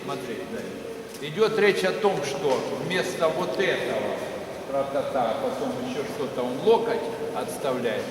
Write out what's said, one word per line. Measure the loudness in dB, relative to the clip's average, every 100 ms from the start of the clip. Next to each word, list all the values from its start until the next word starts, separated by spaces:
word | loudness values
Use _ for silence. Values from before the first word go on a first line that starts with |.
смотри, | -6 -6 -6 -8 -6
да, | -8 -8 -8 -10 -10 -12 -10 -6
идет | 2 4 6
речь | 6 6 2
о |
том, | 2 2 2 -2
что | 0 2 2 0 -4
вместо | -2 0 0 2 2
вот | 2 -2 0
этого | 2 2 0 0 -2 -4 -4 -6 -8 -8 -4
тра-та-та, | -2 0 0 0 0
а | 0 0
потом | -2 -2 -2 -2 -4
еще | -4
что-то | -4 -4 -4 -2
он | -2 2 6
локоть | 6 4 0 -2 -4 -4 -4
отставляет. | -4 -2 0 0 0 0 -4